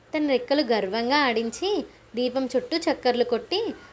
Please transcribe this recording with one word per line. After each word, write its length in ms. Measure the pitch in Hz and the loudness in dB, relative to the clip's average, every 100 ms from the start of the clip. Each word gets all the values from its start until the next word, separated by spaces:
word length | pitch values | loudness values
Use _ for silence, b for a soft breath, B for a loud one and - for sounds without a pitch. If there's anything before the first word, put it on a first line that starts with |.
| - 311 | -6 -2
తన 120 | 294 | 2
రెక్కలు 340 | 247 247 285 | 2 2 2
గర్వంగా 540 | 240 220 190 220 240 285 | 2 0 0 -2 2 2
ఆడించి 680 | 269 226 233 - 370 392 B B - 226 | 4 2 -2 -4 -2 -2 B B -10 -2
దీపం 320 | 247 262 254 247 | -2 0 0 -2
చుట్టూ 200 | 247 330 | -2 -2
చక్కర్లు 480 | 330 262 247 240 | -2 0 2 2
కొట్టి 500 | 233 226 - 392 277 B B | 0 -2 -2 -4 -2 B B